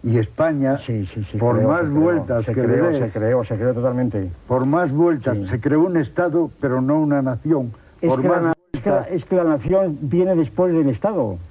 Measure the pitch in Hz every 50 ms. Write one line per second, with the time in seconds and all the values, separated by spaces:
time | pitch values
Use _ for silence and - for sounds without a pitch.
0 | - 117 113 120 110 - - - 156 165 156 143 135 131 135 139 - - 117 107
1 | 98 90 - 113 101 - - 104 113 120 120 - 120 135 156 175 170 151 143 151
2 | 156 175 175 156 135 - 123 117 107 123 113 131 123 120 120 - 160 175 156 139
3 | 123 110 101 113 107 113 123 127 113 - 117 101 113 127 123 120 123 131 123 123
4 | 127 117 104 101 92 90 85 - - - 123 - 131 135 147 175 180 151 131 151
5 | 170 175 165 135 110 131 117 101 98 92 95 117 - - 143 156 170 185 175 165
6 | 135 107 - - 175 175 147 175 165 - - - - 135 127 127 127 135 147 156
7 | 156 147 143 143 131 131 123 113 - 151 165 143 123 117 107 - - - - -
8 | - 165 131 - - - 175 175 170 165 160 _ _ _ - 131 - 208 190 -
9 | - - 185 170 - - 190 180 170 160 156 139 113 127 180 190 196 175 151 139
10 | 151 135 170 170 180 190 185 165 156 117 - - 180 180 170 160 151 139 120 98
11 | - 202 220 175 123 104 92 85 87 -